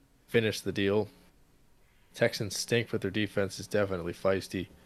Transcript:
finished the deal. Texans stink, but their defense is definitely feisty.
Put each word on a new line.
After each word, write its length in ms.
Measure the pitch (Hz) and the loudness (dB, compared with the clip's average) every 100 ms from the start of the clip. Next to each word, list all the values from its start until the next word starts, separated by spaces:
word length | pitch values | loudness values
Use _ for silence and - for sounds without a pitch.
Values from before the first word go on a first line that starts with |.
| _ _ _ | _ _ _
finished 380 | 120 110 - | 2 2 0
the 60 | 98 | -4
deal. 360 | 92 98 104 107 - - _ _ _ _ _ _ _ _ | 0 2 2 0 -8 -20 _ _ _ _ _ _ _ _
Texans 440 | - 117 - 107 - | 0 0 0 -4 -6
stink, 300 | - 117 117 | 0 0 0
but 100 | 110 | -2
their 100 | 98 | -2
defense 480 | 101 104 - 95 - | 0 0 0 -2 -4
is 80 | 95 | -2
definitely 460 | 107 98 92 85 | 0 2 0 -4
feisty. 540 | 82 95 95 - 98 87 - | -2 2 2 0 -6 -6 -12